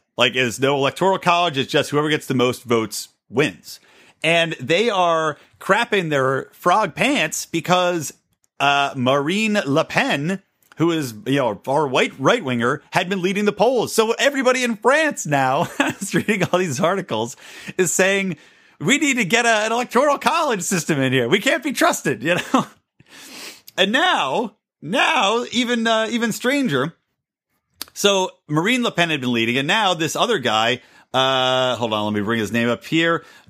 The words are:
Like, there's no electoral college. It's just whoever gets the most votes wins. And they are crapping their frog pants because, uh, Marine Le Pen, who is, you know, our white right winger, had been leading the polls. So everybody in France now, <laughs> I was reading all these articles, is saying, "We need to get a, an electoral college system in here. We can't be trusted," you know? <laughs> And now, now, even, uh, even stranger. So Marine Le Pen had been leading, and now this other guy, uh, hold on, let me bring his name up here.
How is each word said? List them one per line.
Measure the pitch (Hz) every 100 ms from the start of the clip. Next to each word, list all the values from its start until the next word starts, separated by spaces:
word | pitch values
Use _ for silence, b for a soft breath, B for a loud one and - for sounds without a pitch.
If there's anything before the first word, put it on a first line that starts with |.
| _ -
Like, | 127
there's | 123 123 107
no | 135 139
electoral | 135 - 185 185
college. | 180 175 175 135
It's | 127
just | 151 -
whoever | 143 151
gets | 151 -
the | 135
most | 123 120
votes | 110 117 110 - - _ _
wins. | 104 151 170 - - b b b b
And | 156 170 165
they | 160 127 170 233
are | 202 175 165 160 147 b _
crapping | - 196 233 202 165
their | 147 131 135 -
frog | _ 180 185 208 143
pants | 214 277 160 - -
because, | 170 160 180 180 175 143 - _ _ _ _
uh, | 143 143 139 113
Marine | 123 143 143 196 220 208 139
Le | 147 147
Pen, | - 262 160 151 190 - _ _ -
who | 165
is, | 160 135 107 104
you | 139
know, | 123 101 -
our | 139 147
white | 131 240 160
right | 135 240
winger, | 147 123 120 143 b
had | - 180
been | 196
leading | 180 202 208
the |
polls. | 202 214 262 185
So | - 220
everybody | 226 240 277 247 254
in | 247 220
France | 240 285 311 - -
now, | 143 131 135 170
<laughs> | -
I | - -
was | 196 175
reading | - 214 170
all | 180
these | 185 127
articles, | 170 196 - 113 117 - B B B -
is | 180
saying, | - 190 196 190 165 b b b b
"We | 147 277
need | 285 247
to | 190
get | 226 233
a, | 220 214
an |
electoral | 233 247 226 294 277
college | 233 320 302 220
system | 170 185 - 151
in | 131
here. | 131 120
We | 190
can't | 233 311
be | 302
trusted," | - 330 247 - 127
you | 147 175
know? | - - -
<laughs> | - _ _ B B B B B B B -
And | 190
now, | 247 359 302 143 156 226 - _ _
now, | 143 233 339 311 196 226 240
even, | 208 240 240 226
uh, | 220 220
even | 233 226
stranger. | - 240 285 254 139 143 - _ _ _ _ _ _ _ _ -
So | - 202 196 185 - -
Marine | 151 180 254
Le | 233
Pen | - 170
had | 156
been | 123
leading, | 120 113 123
and | 143
now | 208 202
this | 175 160 147
other | 196 214
guy, | 120 107 113 123 b b b
uh, | 131 131 135 127 131 127 113
hold | 117
on, | 107 107
let |
me | 107
bring | 101 117
his | 104
name | 113 117
up | 117 -
here. | 160 165 165 B B